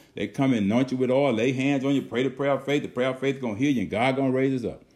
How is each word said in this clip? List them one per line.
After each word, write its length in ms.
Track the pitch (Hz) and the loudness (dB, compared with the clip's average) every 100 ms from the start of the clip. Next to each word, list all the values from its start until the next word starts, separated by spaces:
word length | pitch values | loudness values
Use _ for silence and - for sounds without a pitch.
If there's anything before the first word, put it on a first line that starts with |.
| - - | -14 -6
They 120 | 101 | -6
come 240 | - 135 | 0 2
and 140 | 120 98 | 2 4
anoint 260 | 113 135 | 2 2
you 60 | 127 | 0
with 120 | 127 | 2
oil, 220 | 127 143 | 2 2
lay 220 | 110 127 | 2 0
hands 320 | 131 135 139 135 | 0 0 0 2
on 100 | 139 | 0
you, 60 | |
pray 220 | - 113 | 0 -2
the 60 | 131 | -2
prayer 220 | 131 143 | -2 -2
of 140 | 135 139 | -2 0
faith. 160 | 147 | -2
The 80 | 120 | -2
prayer 220 | - 131 | -2 -2
of 80 | 127 | -2
faith 180 | 139 135 | -2 -2
is 40 | |
gonna 140 | 120 101 | -4 -2
heal 160 | 143 | 0
you 120 | 127 | 0
and 60 | 87 | 0
God 280 | 101 131 135 | 0 0 2
gonna 140 | 135 | 0
raise 340 | 131 135 131 101 | 2 0 0 -4
us 40 | |
up. 140 | - - | -8 -16